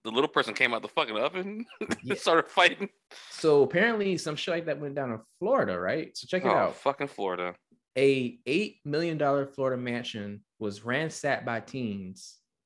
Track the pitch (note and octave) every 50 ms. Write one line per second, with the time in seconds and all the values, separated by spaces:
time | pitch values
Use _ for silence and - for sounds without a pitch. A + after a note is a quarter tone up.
0 | - A2+ A2 B2 D3 D3+ - D3 C3 A#2 G#2 - C3 A#2+ A#2 A2+ G#2 G#2 - D#3+
1 | D3+ A#2 A2 G#2+ B2 D3+ F3 F#3 F#3 G3 G#3+ G#3+ A#3 - - - - - - -
2 | - B2+ - - - G3 E3 E3 - - - G3 F3+ F3+ - - G3+ - _ _
3 | _ - - - - - - - - D#3 D3 C#3+ C3+ C3+ E3+ F3 G#3+ A#3 A#3 G#3+
4 | G3+ G3 F#3 D#3+ - D#3+ D3+ C#3 - G3+ E3+ E3+ E3 E3 C#3+ C#3+ D3+ C#3+ C#3 D3
5 | C3+ B2 A2+ A2+ - _ _ - F3 G#3+ C4+ C4 D#3+ G#2 F#2 F2 F2+ F#2 B2 D#3+
6 | D3+ - - - - - - F#3 F3+ B2 G2+ C3 G2+ F2 - - - C3+ C#3 -
7 | C#3+ C3+ - - G2+ F#2+ F2+ F2 F2+ F2+ F2+ - _ _ _ _ _ _ - C3
8 | C#3 C#3 C3+ C3 B2 A#2+ - - - B2 C#3+ F#3 G#3 G#3 - _ - D3 C#3+ D#3
9 | E3+ E3+ D#3+ D3+ D3 C#3 C#3 C#3 C#3 C#3 - - C3 C3 B2+ B2 B2 B2 A#2+ A#2+
10 | A#2+ - - G#2+ G2+ G2+ G#2 G2+ - _ _ - G#2+ G#2 G2 G#2 - A#2 B2 C#3+
11 | D#3+ D#3+ D#3+ - - C#3+ C3+ - - B2 A#2 A2+ A2 - - C3+ B2 A2 G2+ G2+
12 | F#2+ F#2 F#2+ - - - - _ _ _ _ _ _